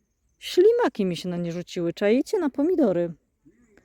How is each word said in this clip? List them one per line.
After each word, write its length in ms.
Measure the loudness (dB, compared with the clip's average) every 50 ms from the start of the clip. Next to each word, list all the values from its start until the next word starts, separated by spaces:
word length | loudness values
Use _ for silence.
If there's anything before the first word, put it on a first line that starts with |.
| _ _ _ _ _ _ _ _
ślimaki 640 | -16 -2 2 4 6 6 4 4 2 0 0 -2 -2
mi 100 | -2 -4
się 140 | -4 -6 -6
na 80 | -6 -4
nie 140 | -6 -6
rzuciły. 420 | -6 -8 -10 -10 -6 -6 -4 -4 -4
Czaicie? 460 | -2 0 2 2 2 0 -2 -2 -2
Na 100 | -2 -2
pomidory. 640 | -2 -2 -2 0 0 2 2 2 2 0 -2 -4 -6 -10 _ _ _ _ _ _ _ _ _ _ _ _ _